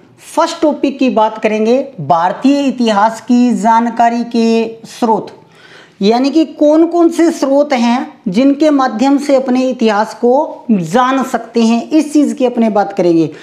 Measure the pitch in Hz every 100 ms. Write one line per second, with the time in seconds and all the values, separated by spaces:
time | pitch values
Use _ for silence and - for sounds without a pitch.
0 | - _ - 294 330 - 311 - 277 -
1 | 262 214 214 220 214 214 220 262 277 -
2 | 135 170 240 - 262 285 277 254 226 202
3 | 220 226 - 240 247 202 220 226 233 233
4 | 233 233 233 233 226 226 226 - - -
5 | 226 202 - - - - - - - -
6 | 202 240 269 320 - - 302 311 330 349
7 | 339 320 330 330 269 277 294 240 233 247
8 | - - 208 185 277 277 311 285 262 214
9 | 269 277 285 269 - 254 262 247 220 208
10 | 214 - 240 269 311 - - 202 160 226
11 | 254 269 - 233 - 233 226 233 233 311
12 | 302 302 254 220 247 247 226 208 196 -
13 | 175 165 151 -